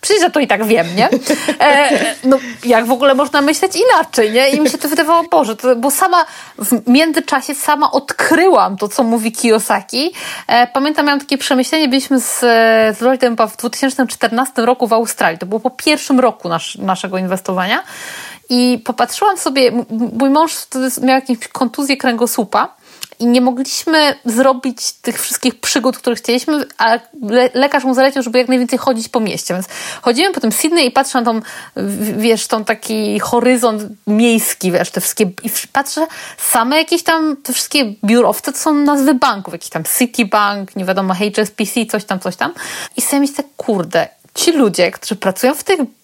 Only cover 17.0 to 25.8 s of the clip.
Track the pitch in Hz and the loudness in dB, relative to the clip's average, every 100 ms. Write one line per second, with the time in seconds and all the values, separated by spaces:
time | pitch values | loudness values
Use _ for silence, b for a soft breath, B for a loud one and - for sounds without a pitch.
17 | 190 185 185 185 190 185 185 254 - B | -2 -4 -2 -4 -4 -4 -2 -2 -4 B
18 | B B B B _ 247 247 240 233 233 | B B B B _ 0 2 0 -4 -2
19 | - - 415 370 320 269 254 233 - 226 | -2 0 0 0 -2 2 2 0 -4 -4
20 | 240 226 269 285 320 - - 262 262 - | -4 0 2 2 2 -2 -10 -4 -4 -2
21 | 254 262 262 233 - - 247 - 277 269 | 2 2 0 -6 -6 -4 -4 -2 -4 -2
22 | 262 233 240 - 202 208 254 _ B B | -2 0 -2 -2 -2 -2 -2 _ B B
23 | B - 240 247 254 247 269 - - 311 | B -4 2 4 2 -2 -6 -6 0 2
24 | 294 - 247 226 269 254 262 240 - - | 2 0 -2 2 2 2 -4 -6 -10 -6
25 | - 226 - 262 254 - - 285 | -6 -6 -6 -2 -4 -4 -2 0